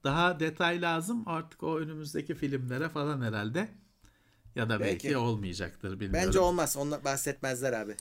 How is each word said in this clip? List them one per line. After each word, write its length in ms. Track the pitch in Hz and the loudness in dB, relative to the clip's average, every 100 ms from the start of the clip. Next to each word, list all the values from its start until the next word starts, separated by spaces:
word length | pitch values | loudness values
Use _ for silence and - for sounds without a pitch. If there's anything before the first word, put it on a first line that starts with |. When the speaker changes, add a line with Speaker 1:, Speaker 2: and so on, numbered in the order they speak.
Speaker 1:
Daha 360 | 143 151 175 165 | 2 4 4 4
detay 400 | 160 160 175 175 | -2 2 2 2
lazım. 420 | 175 165 170 233 214 | 0 0 0 -2 -2
Artık 360 | 165 160 - | -4 -4 -6
o 160 | 160 160 | -2 -2
önümüzdeki 560 | 156 156 151 156 143 | -4 -6 -6 -6 -4
filmlere 540 | 160 143 135 123 127 160 | -4 -2 -2 -2 -2 -2
falan 340 | 156 143 143 | 0 -2 0
herhalde. 460 | 117 110 104 139 220 - - _ - _ _ _ - | 0 0 -2 -2 -2 -6 -20 _ -20 _ _ _ -10
Ya 140 | - 113 | -4 0
da 120 | 107 | 2
belki 240 | 101 90 | 2 0
Speaker 2:
Belki. 120 | 139 139 | 2 2
Speaker 1:
olmayacaktır, 840 | 117 110 98 87 87 - 98 95 | 2 0 -2 -4 -6 -6 -8 -4
bilmiyorum. 260 | 101 - 190 | 0 2 4
Speaker 2:
Bence 120 | 185 | 6
olmaz. 380 | 175 175 147 139 | 6 4 0 0
Onunla 280 | 143 147 | -2 -2
bahsetmezler 680 | 139 135 - 139 135 127 135 | -2 0 -2 -2 -4 0 0
abi. 240 | 117 104 101 | 0 -4 -10